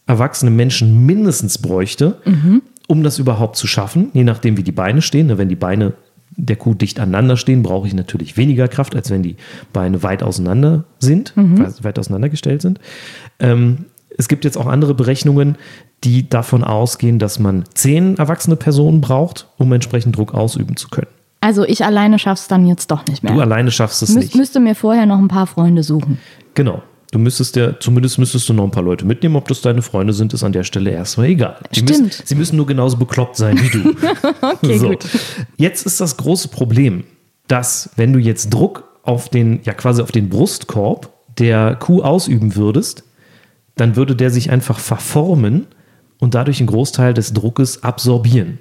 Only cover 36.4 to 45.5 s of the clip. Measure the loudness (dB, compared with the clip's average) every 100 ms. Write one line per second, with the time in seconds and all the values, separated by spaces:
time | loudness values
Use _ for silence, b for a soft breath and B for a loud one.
36.4 | -4 -4 0 2 2 0 -8 _ _ _
37.4 | _ -2 -2 -6 -8 -2 2 4 2 -2
38.4 | -2 0 0 -2 -18 _ -6 -4 -2 0
39.4 | 2 0 -4 -4 -2 0 0 -2 0 0
40.4 | 0 -2 -6 -4 -2 -4 -8 _ _ -2
41.4 | 0 2 0 0 2 2 2 0 0 0
42.4 | 0 0 0 0 -2 -10 _ b b b
43.4 | b b b -2 0 2 0 0 0 0
44.4 | 0 0 0 -6 -4 -6 -2 -2 2 2
45.4 | 2